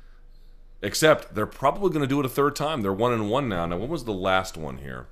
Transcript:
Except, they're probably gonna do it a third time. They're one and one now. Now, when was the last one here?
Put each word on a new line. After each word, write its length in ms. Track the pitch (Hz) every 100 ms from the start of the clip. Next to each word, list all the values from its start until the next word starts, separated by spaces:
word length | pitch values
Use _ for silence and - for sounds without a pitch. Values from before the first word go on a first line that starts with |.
| - - - - - - - -
Except, 520 | 101 - 156 147 -
they're 120 | 92 107
probably 440 | - 135 208 196
gonna 160 | 151 135
do 140 | 143
it 60 | 131
a 20 |
third 260 | 143 143
time. 280 | 139 147 156
They're 100 | 98
one 200 | 98 120
and 180 | 117 104
one 180 | 123 131
now. 180 | 90 85
Now, 120 | 87
when 100 | 123
was 160 | 165
the 80 | 123
last 440 | 98 95 92 92 85
one 220 | 76 65
here? 280 | 67 62 64